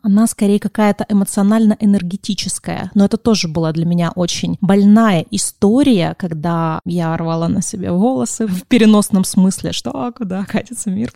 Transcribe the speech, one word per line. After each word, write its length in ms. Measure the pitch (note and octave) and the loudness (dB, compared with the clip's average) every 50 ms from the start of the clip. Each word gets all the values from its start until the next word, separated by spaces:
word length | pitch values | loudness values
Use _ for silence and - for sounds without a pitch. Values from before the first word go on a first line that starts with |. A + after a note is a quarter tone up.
| - | 0
она 240 | G#3 G3 G#3+ A3+ | 2 2 4 2
скорее 320 | - - - G#3+ G3 G#3 G3+ | 2 0 0 0 0 2 0
какая-то 480 | - G3 - - G#3+ G#3 G3+ - - - | -2 -4 -2 0 2 2 0 0 -2 -2
эмоционально-энергетическая. 1800 | G#3 G3 G3+ - - G#3 G3 G3+ A3 A3+ A3+ G#3 G#3+ - G#3+ G3+ G3+ F#3+ F3+ E3+ G3 - - - G3 - - F3+ - - - F3 E3+ - G3 F#3 - | 0 0 0 0 0 0 2 2 2 4 4 2 2 2 2 2 2 2 0 -4 -8 -8 -8 -8 -8 -6 -6 -8 -10 -8 -8 -8 -8 -8 -8 -2 2
Но 120 | G3+ G3+ | 2 2
это 120 | G3 A3+ | 2 2
тоже 300 | G#3+ - A#3 A3 - - | 0 0 0 0 0 -2
была 240 | E3 D3+ E3+ E3 D#3 | -4 -4 -2 -2 -2
для 160 | D3+ E3 E3 | -2 -2 -2
меня 240 | E3+ F3 F3 E3+ E3 - | 0 0 0 0 -2 -2
очень 460 | F3+ F3 E3+ - - F3+ E3+ E3+ - | -4 -4 -4 -4 -6 -6 -6 -4 -2
больная 640 | G3 F3 G3 G3+ G3 G3+ G#3 A3+ A3+ G#3+ F#3 D#3+ - - | 0 2 4 4 6 6 6 6 6 4 2 0 -2 -4
история, 840 | - - - - - _ G3+ G3+ A3+ C4+ D4 C#4 A#3 F3+ D#3+ D#3+ E3+ - | -6 -6 -6 -6 -2 _ 2 2 4 4 4 4 4 2 0 -2 -4 -6
когда 600 | F#3+ E3+ E3 D#3 D#3 E3+ E3+ E3 E3 D#3+ D#3+ - - | -8 -8 -6 -6 -4 -2 -2 -2 -2 -2 -4 -6 -6
я 320 | E3+ E3+ F3+ E3 D#3+ E3 | -4 -4 -2 -2 -2 -4
рвала 300 | E3 E3 E3 E3 E3 E3 | -4 -4 -4 -2 -2 -2
на 160 | E3+ - G3 - | -2 -2 -2 -4
себе 280 | - - F#3 F#3 F#3 | -4 -8 -8 -4 -2
волосы 540 | F3 F3+ G#3+ B3+ C4+ B3+ A#3+ - - - A3 | 0 0 0 0 0 -2 -4 -4 -4 -4 -4
в 180 | G#3 F#3 F3+ - | -4 -4 -6 -2
переносном 560 | _ B3 A3 A3+ G#3+ G#3+ G#3 G3+ - G#3 F#3 F#3 | _ 2 4 6 6 6 4 2 2 0 0 0
смысле, 480 | - - F#3+ F#3 F#3+ - - F3 E3 | 0 2 2 2 2 0 -2 -6 -6
что, 180 | E3+ - - - - | -8 -6 -8 -8 -8
а 160 | - A#3+ A#3+ | -6 -8 -8
куда 340 | A#3 - A3+ F3 F#3 G3 G3 | -8 -8 -8 -6 -6 -8 -6
катится 460 | - - G3+ - - A#3+ - - G3+ | -6 -6 -6 -6 -8 -12 -8 -6 -6
мир? 200 | F#3 G3+ A#3+ - - | -4 -4 -6 -8 0